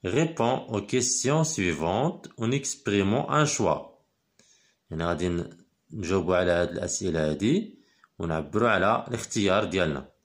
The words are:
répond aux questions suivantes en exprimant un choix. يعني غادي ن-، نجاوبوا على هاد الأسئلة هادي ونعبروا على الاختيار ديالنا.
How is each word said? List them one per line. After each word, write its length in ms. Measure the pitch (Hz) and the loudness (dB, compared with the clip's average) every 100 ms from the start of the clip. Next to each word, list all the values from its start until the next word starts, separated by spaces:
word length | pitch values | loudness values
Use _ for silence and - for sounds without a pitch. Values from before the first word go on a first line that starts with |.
répond 600 | 92 117 165 - 117 131 - | 0 0 0 0 0 0 -2
aux 120 | 107 | -6
questions 600 | 98 127 123 - 127 156 | -2 0 0 0 0 2
suivantes 840 | 151 - 92 73 80 101 151 180 - - | 0 0 -2 0 0 0 0 -4 -16 -4
en 140 | 113 | -2
exprimant 760 | 139 143 - - 101 98 117 - | -2 -4 -6 0 2 2 0 0
un 140 | 143 | 2
choix. 600 | 147 - 95 76 - - _ _ _ _ _ _ _ _ _ | 2 2 0 0 -4 -20 _ _ _ _ _ _ _ _ _
يعني 140 | 80 | -4
غادي 240 | 85 82 90 | -2 0 0
ن-، 280 | 87 - - _ _ _ | -2 -4 -12 _ _ _
نجاوبوا 460 | 113 85 95 82 90 | -8 0 0 2 2
على 140 | 90 | 4
هاد 200 | 87 85 | 2 0
الأسئلة 600 | - 87 - 95 80 76 | -2 -6 -4 -2 0 0
هادي 480 | 76 107 180 220 - _ _ - - | 0 2 0 -2 -12 _ _ -20 -8
ونعبروا 500 | 85 80 76 107 120 | -4 -2 -2 0 2
على 360 | 98 95 117 - | 4 4 2 -2
الاختيار 560 | 120 - 117 98 95 | -8 -4 0 2 2
ديالنا. 440 | 101 92 85 69 - _ | 2 0 0 -2 -10 _